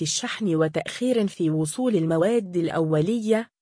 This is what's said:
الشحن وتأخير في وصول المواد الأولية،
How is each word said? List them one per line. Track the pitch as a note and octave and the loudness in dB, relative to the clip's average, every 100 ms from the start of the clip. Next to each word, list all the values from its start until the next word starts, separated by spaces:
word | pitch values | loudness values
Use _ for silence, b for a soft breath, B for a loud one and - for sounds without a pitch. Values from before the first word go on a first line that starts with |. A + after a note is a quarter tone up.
الشحن | D#3 - A#3+ - G#3+ | -4 -4 -6 -4 0
وتأخير | D#3+ D#3+ D#3 - - B3+ B3 G3+ | 2 2 0 -6 -4 0 2 0
في | - E3 | 0 0
وصول | D#3 D#3 - B3+ G#3 | 0 0 -2 0 2
المواد | D#3+ E3 F#3 A#3+ G3 F3 | 2 2 2 2 0 -2
الأولية، | E3 - D#3+ D#3 E3 A#3+ G#3+ A3 A#3 _ | -2 0 0 2 2 0 0 0 -2 _